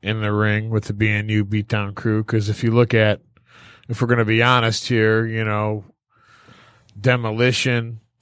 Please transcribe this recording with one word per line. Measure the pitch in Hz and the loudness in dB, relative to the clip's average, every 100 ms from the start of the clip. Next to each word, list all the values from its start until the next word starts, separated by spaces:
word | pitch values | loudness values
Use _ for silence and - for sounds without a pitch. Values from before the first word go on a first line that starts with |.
in | 101 110 | -6 -4
the | 107 | -2
ring | 104 107 107 110 | 0 2 0 -2
with | 110 | -4
the | - | -4
B | 104 107 | -2 0
N | 104 107 | 0 0
U | 107 | -2
Beatdown | 101 107 104 107 101 | 0 -2 -2 -4 -4
crew. | 101 113 107 | -6 -2 -2
'Cause | 107 110 101 | 0 -2 -2
if | 104 | -2
you | 117 | 0
look | 117 117 | 2 2
at, | 113 107 101 _ _ _ - - - - | 4 2 0 _ _ _ -20 -20 -20 -10
if | 120 | -4
we're | 120 | 0
gonna | 120 | 2
be | 107 113 | 2 2
honest | 120 123 113 107 - | 4 4 2 -2 -2
here, | 120 110 110 113 | 2 2 2 0
you | 113 | -4
know, | 110 104 107 107 98 _ _ _ _ _ - - - _ _ - | -2 -2 -2 -4 -10 _ _ _ _ _ -20 -20 -20 _ _ -4
Demolition, | 127 123 113 110 123 117 131 120 117 113 - _ | 0 0 0 0 2 2 0 -2 -4 -10 -18 _